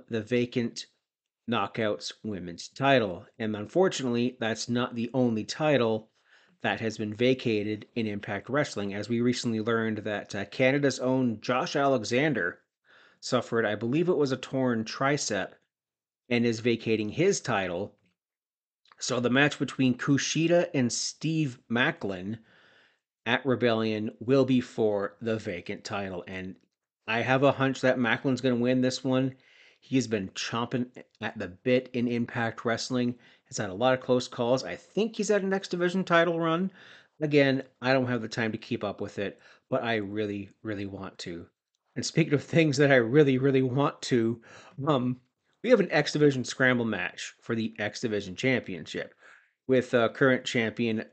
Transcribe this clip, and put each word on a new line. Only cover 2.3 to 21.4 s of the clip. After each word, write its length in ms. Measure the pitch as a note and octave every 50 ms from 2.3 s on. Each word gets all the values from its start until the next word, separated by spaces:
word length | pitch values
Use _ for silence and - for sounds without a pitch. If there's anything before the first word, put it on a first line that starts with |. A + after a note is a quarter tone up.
| G#2 F2+ F2 F2 E2+ - - -
title. 560 | - - B2 C#3 C#3 B2+ A2+ G2 F2 F#2 G#2+ - _ -
And 180 | A2+ A2 G#2+ G#2
unfortunately, 800 | G#2 G#2 - E3+ F#3+ F#3 F#3 - C3 B2 A#2+ A#2+ A#2+ B2+ B2+ -
that's 300 | A#2 A2 A2 A2 - -
not 260 | A#2+ A#2+ B2 B2 A#2+
the 140 | A#2 A2+ A#2+ -
only 300 | C3 B2+ A#2+ A2+ G#2+ G2+
title 680 | - - - D#3 D3+ C#3+ B2+ A#2 A2+ A2 A2 - - _ _ _ _ _ _ _ _ _ _ -
that 160 | A2 G2 G#2+
has 180 | A2+ A2 G#2+ -
been 160 | A2 G#2 G#2
vacated 760 | G#2+ A#2+ B2+ B2+ B2 - B2 A2 G#2 G2+ G#2+ G#2+ G#2 - - _
in 120 | A#2+ A2 G#2+
Impact 420 | G#2 G2+ - - G#2 G2 - -
Wrestling, 440 | A#2+ D3 C#3+ - - G#2 G2+ G2+ G2
as 160 | G#2 G#2 G#2+
we 120 | A#2 A#2
recently 400 | A#2+ B2 B2 - - B2 A2+ A2
learned 380 | G#2+ A#2 A#2 A2+ A2 A2+ A2 G#2+
that, 340 | G2+ G#2+ G#2 G2+ - - -
uh, 120 | G2+ F#2+
Canada's 540 | - - - C3 B2+ C3+ C#3+ C#3+ C#3 B2 -
own 400 | B2+ B2+ C3 C3 C3 A#2+ A2 G#2
Josh 360 | - - B2 B2+ - D3 -
Alexander 840 | D3+ C#3 C#3 C3+ B2 G#2+ G#2+ A#2+ B2+ D3 D#3+ C3+ A2 E2+ F2+ - - _ _ _ _ _ _ _ _ - _ _ _
suffered, 460 | - - C3 A#2+ A2 - B2 A#2 A2+
I 100 | G#2 G#2+
believe 340 | G#2 A2+ A#2 C3 D#3+ F3 F3
it 80 | F3 D3+
was 140 | D3 C3
a 60 | C3 B2+
torn 460 | - - - C3 C3 B2+ A#2+ A2+ A2
tricep, 680 | - - - C#3 C#3 D3 C#3+ - - A2 F#2+ F2 - - _ _ _ _ _ _ _ _ _ _ _ _ _ _ -
and 160 | B2 A#2 A#2
is 140 | A#2+ A2+ A2
vacating 500 | A2 B2 A2+ A2 - A#2 A2 A2 G#2+ G#2+
his 300 | - C3 E3 G3 G3 -
title. 560 | - - A#2 G2 F#2+ F2 F2 E2+ E2 E2 - _ _ _ _ _ _ _ _ _ _ _ _ _ _ _ _ _ _ _ _ -
So 200 | - - B2+ B2
the 100 | A#2+ A#2+
match 300 | A#2+ C3+ D3 D3 - -
between 380 | C#3+ B2+ - - C3+ B2+ B2 -
Kushida 720 | - - C#3+ B2+ - - - D3+ D#3+ E3 E3+ F3 F3+ - -
and 180 | C#3+ B2 A#2
Steve 680 | - - - - - - - D3+ D#3+ D#3+